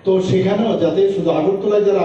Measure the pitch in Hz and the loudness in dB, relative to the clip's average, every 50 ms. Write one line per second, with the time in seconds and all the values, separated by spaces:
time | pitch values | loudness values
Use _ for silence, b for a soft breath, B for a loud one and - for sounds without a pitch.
0 | - 196 190 185 - - 190 185 185 185 202 214 233 214 175 160 170 160 - 190 | -2 0 0 0 0 0 0 0 0 0 0 0 0 -2 -2 0 -2 0 0 2
1 | 196 196 - 170 165 165 156 156 156 190 202 196 202 208 208 208 196 202 190 180 | 0 0 0 -2 -2 -2 -2 0 0 -2 -2 -2 -2 0 0 2 2 2 2 0